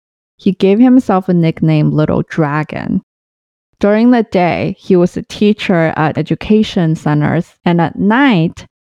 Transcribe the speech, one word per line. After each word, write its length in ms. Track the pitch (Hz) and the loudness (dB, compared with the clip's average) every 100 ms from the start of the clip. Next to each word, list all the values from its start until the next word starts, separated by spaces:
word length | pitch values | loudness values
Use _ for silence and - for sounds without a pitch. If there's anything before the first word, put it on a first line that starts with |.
| _ _ _ _ | _ _ _ _
He 160 | - | -4
gave 260 | 185 190 202 | 0 2 4
himself 500 | 254 254 - 190 185 | 4 4 2 -2 0
a 40 | |
nickname 580 | 175 165 - 156 156 151 | 0 0 0 0 2 0
Little 320 | 147 151 - | 0 0 -2
Dragon. 800 | - - 151 151 151 - - 190 - _ _ _ _ _ _ _ | -4 -4 -2 -4 -6 -8 -6 -6 -8 _ _ _ _ _ _ _
During 300 | 202 214 240 | 0 2 2
the 140 | 247 | 2
day, 520 | 220 190 175 87 135 196 | 0 0 0 -2 -4 -8
he 160 | - 185 | 0 2
was 200 | 175 - | 2 -2
a 60 | |
teacher 720 | - - 208 214 - 175 160 - | -12 -2 0 0 0 0 0 -2
at 220 | 151 139 | -4 -4
education 800 | 156 156 - 214 220 - 165 160 | -4 -6 0 0 0 -2 -2 -2
centers, 580 | - 147 147 139 - _ - | -2 -2 0 -2 -4 _ -2
and 140 | 170 | 0
at 200 | 170 - | 0 -2
night, 640 | 190 226 277 208 175 - - _ | 0 2 2 2 0 -4 -18 _